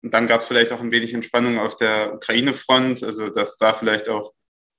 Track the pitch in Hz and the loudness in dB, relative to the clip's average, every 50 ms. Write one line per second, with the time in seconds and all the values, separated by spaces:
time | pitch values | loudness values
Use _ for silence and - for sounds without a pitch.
0 | - 117 - 113 120 117 117 117 - - 127 120 117 117 123 113 120 117 113 120 | -6 2 2 2 4 4 2 2 2 2 2 2 2 2 0 -6 -4 0 0 0
1 | 113 113 120 117 117 - - 120 120 123 117 110 107 107 - - 117 110 110 107 | 0 0 -6 -6 -6 0 0 0 2 2 0 0 -2 -4 -2 -2 0 0 2 0
2 | 107 104 104 - - - 113 117 127 139 127 - - - 131 127 127 131 127 123 | -2 -4 -6 -10 -6 -2 0 0 0 0 -2 -4 0 2 2 4 4 0 -2 -4
3 | 120 107 107 107 107 104 101 110 104 - - - 113 110 110 - 117 110 107 107 | -4 -8 -6 -6 -6 -4 -2 -2 -2 -2 -2 2 2 2 2 2 0 0 0 0
4 | 107 117 110 107 104 - _ _ _ _ _ _ _ _ _ | -2 -4 -4 -4 -6 -8 _ _ _ _ _ _ _ _ _